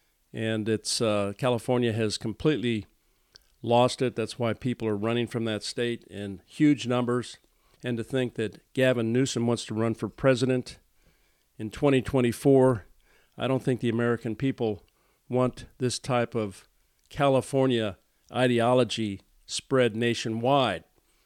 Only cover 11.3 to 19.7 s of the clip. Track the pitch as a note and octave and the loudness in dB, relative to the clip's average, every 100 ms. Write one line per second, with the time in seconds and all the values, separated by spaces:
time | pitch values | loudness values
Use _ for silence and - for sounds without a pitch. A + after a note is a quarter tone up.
11.3 | _ _ - A2 - D3 C3 A2+ C3+ A#2+ | _ _ -12 -12 0 2 2 2 0 0
12.3 | G#2+ C#3+ C3+ C3 A#2 - _ _ _ _ | 2 4 6 6 2 -6 _ _ _ _
13.3 | - A#2+ C3 C#3+ A#2+ A#2+ A2+ A#2+ A#2 A#2 | -6 -4 -2 -2 -2 -2 0 0 -2 -4
14.3 | G#2+ C3+ - A2+ G2+ _ _ _ _ _ | -4 -4 -2 -2 -4 _ _ _ _ _
15.3 | B2 B2+ - - _ B2+ - - B2 A#2 | 0 0 -2 -20 _ -4 -4 -2 -2 0
16.3 | A#2+ G#2+ - _ _ _ _ _ - C#3+ | -4 -4 -8 _ _ _ _ _ -2 2
17.3 | C3 - C3+ C3+ A#2+ G#2+ F2+ _ _ _ | 2 0 0 2 2 -2 -6 _ _ _
18.3 | A#2 B2+ A#2 A#2 B2+ A2+ - G#2+ G2 _ | 0 2 4 4 4 2 -2 -6 -8 _
19.3 | _ - - _ | _ -12 -12 _